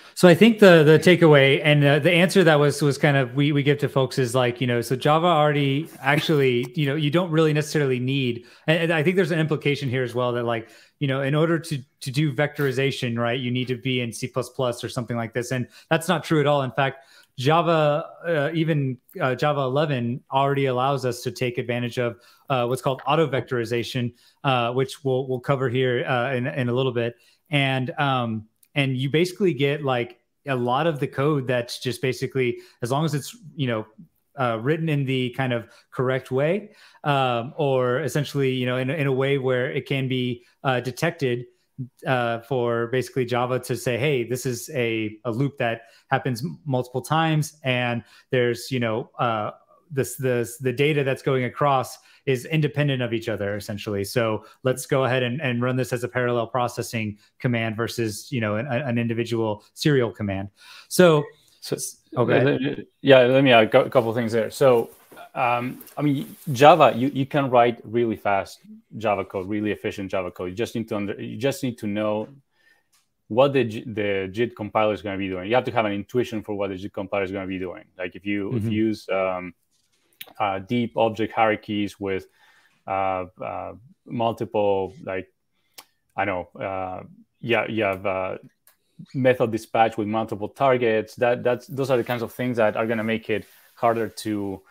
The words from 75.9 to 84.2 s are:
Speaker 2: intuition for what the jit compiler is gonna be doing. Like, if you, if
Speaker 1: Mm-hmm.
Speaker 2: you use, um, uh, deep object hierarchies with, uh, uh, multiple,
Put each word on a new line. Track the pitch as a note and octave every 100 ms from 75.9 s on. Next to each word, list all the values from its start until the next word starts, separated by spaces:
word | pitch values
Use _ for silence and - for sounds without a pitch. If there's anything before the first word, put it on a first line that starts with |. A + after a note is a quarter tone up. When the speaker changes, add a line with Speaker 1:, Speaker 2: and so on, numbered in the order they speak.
Speaker 2:
intuition | G2+ G2 B2 A2 G#2+
for | G#2 G2+
what | G2
the | F#2+
jit | G2+
compiler | - G2 G2+
is | F#2+
gonna | G2 F#2+
be | F#2
doing. | F#2 E2 - -
Like, | F#2 -
if | G2+
you, | G2+ G2+
if | B2
Speaker 1:
Mm-hmm. | A2
Speaker 2:
you | G#2+ A2
use, | G#2 -
um, | F#2+ F#2+ F2+ F2+ - _ _ _ _ _ _ - -
uh, | G#2 F#2+
deep | F#2+ A#2+ A#2 -
object | A2+ G#2+ G#2+
hierarchies | - A2+ G#2+ - G#2 G2 -
with, | G2 F#2+ - _ _ _ _ _ -
uh, | G2 F#2+ F#2 F2+ -
uh, | A2+ F#2 F2+ F2+ C3 _ -
multiple, | B2+